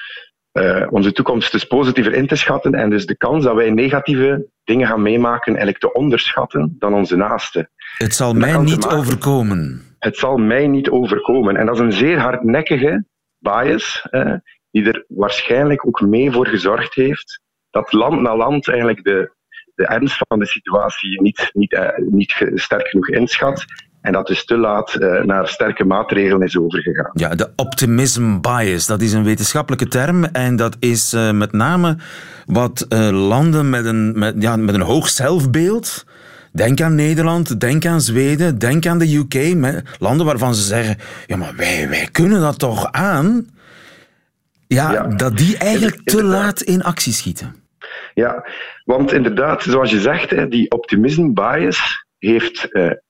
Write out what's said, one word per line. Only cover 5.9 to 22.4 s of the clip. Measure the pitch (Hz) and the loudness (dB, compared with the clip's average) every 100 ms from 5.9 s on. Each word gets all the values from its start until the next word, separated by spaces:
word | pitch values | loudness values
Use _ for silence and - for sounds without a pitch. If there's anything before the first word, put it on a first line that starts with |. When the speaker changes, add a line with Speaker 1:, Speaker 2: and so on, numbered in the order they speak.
Speaker 1:
onderschatten | 120 147 117 - - 123 143 82 - | 0 2 0 0 -2 -4 -2 -4 -2
dan | 104 | 0
onze | 101 87 90 | 0 2 2
naasten. | 104 113 - 85 80 _ - - | 0 -2 -4 -6 -6 _ -18 -6
Speaker 2:
Het | 113 - | -4 -2
zal | 123 | 0
Speaker 1:
En | 113 | 2
dat | |
Speaker 2:
mij | 127 160 | 2 2
Speaker 1:
kan | 151 | 2
te | |
Speaker 2:
niet | 160 | 2
Speaker 1:
maken | 110 151 | 0 -2
Speaker 2:
overkomen. | 123 123 143 135 107 92 73 64 - _ | 0 -2 0 0 0 -2 -4 -8 -16 _
Speaker 1:
Het | 107 - | -6 -4
zal | 131 131 | -2 0
mij | 107 127 147 | 2 2 2
niet | 139 135 | 2 2
overkomen. | 127 117 101 - 131 104 - | 0 0 -2 0 2 2 2
En | 110 | 0
dat | 117 | 2
is | |
een | 117 | 0
zeer | 98 143 165 | 2 2 2
hardnekkige | 123 127 113 135 156 147 143 190 202 _ _ _ | 0 -2 0 0 0 0 2 0 -4 _ _ _
bias, | 104 107 135 220 - - - | -2 0 0 0 -4 -10 -4
eh, | 131 139 185 _ - _ | -2 -2 -4 _ -20 _
die | 110 107 | 0 0
er | - - | 0 -6
waarschijnlijk | 92 101 - - 123 147 139 - | -2 -2 -2 0 2 2 0 0
ook | - | 0
mee | 101 110 139 | 2 2 2
voor | 123 123 | 2 0
gezorgd | 104 95 117 - | 0 0 0 -2
heeft | - 131 151 - - _ _ _ | 0 0 -2 -8 -20 _ _ _
dat | 110 - | -4 0
land | 107 123 156 | 2 2 2
na | 123 113 | 0 0
land | 117 147 - | 0 0 0
eigenlijk | 123 117 107 | 0 0 0
de, | 98 98 95 _ _ - - - | 0 0 -2 _ _ -20 -20 -4
de | - | -2
ernst | 113 139 - - | 0 -2 -2 -2
van | 110 | 0
de | 101 | -2
situatie | - - 98 104 - 101 95 | -4 -2 0 0 -4 -8 0
niet, | 101 - - | 0 0 -4
niet, | 101 101 | -2 0
eh, | 95 92 - | 0 -2 -2
niet | - 101 98 | 0 0 0
ge-, | - | -2